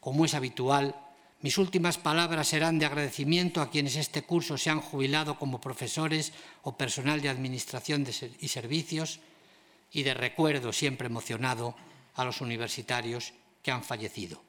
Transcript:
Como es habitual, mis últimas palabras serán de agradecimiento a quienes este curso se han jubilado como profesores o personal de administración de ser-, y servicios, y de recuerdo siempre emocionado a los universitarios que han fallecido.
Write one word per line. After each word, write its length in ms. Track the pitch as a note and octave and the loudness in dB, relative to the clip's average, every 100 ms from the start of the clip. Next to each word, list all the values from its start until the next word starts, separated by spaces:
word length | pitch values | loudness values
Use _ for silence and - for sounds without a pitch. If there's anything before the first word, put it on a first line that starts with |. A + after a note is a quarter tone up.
Como 240 | - C#3 | 0 4
es 100 | D#3+ | 4
habitual, 600 | D3+ C3 A#2+ B2+ C#3+ C#3 - - - - _ | 4 -2 -2 4 4 4 -4 -16 -20 -20 _
mis 160 | - - | 0 2
últimas 400 | F#3 F#3 E3+ D#3+ | 4 4 2 2
palabras 500 | D3+ D#3+ E3+ D#3+ D3 | 2 4 4 2 2
serán 300 | D#3 D#3+ D#3+ | 4 4 4
de 80 | D3+ | 4
agradecimiento 760 | C#3+ C#3+ - C#3+ E3+ F3+ E3+ | 2 -2 0 2 4 4 0
a 100 | C#3+ | 0
quienes 260 | D3+ C#3+ C3+ | 0 0 0
este 260 | D3+ D3+ | -2 -4
curso 360 | - E3+ E3 C#3+ | 0 0 0 -2
se 120 | D#3+ | 2
han 100 | D#3 | 0
jubilado 580 | D3+ C#3+ C3+ D3+ D#3 D3+ | 0 -2 2 2 0 -2
como 220 | C#3 B2 | -4 -4
profesores 720 | C3+ B2 B2 - D#3 D#3 D3+ - - - | -6 -6 -4 -2 0 0 -2 -8 -20 -12
o 140 | - - | -10 -4
personal 440 | B2+ C#3 C3+ D3+ | -2 0 0 2
de 100 | C#3+ | 0
administración 760 | C3 C3 B2+ - B2 - D3 | -2 -2 -4 -6 -6 0 0
de 80 | C3+ | 0
ser-, 240 | A2+ A#2+ - | -4 -8 -8
y 80 | C#3+ | -6
servicios, 720 | C3+ A#2 D#3 C#3+ D#3 D#3+ - - - - - _ _ _ | -4 -2 -2 -2 -4 -4 -8 -16 -20 -20 -20 _ _ _
y 120 | - | -2
de 120 | C#3 | 0
recuerdo 580 | B2 B2 - D#3 C#3+ B2 | 0 -2 2 2 4 0
siempre 340 | G#2 C#3+ C3 A#2+ | 0 -2 -2 -4
emocionado 680 | A#2 - A2+ B2+ B2 A#2+ A#2 - - - | -4 -6 -2 -2 -2 -4 -8 -20 -20 -14
a 100 | - | -4
los 160 | B2+ B2 | -2 -2
universitarios 920 | B2 A#2 A#2 - A2 B2 A2+ A#2+ - - _ _ | -4 -4 -4 -6 -2 -2 -2 -4 -8 -14 _ _
que 80 | - | -2
han 120 | B2 | -2
fallecido. 600 | - A#2+ G#2+ - F2+ D#2+ | -4 -6 -6 -8 -10 -10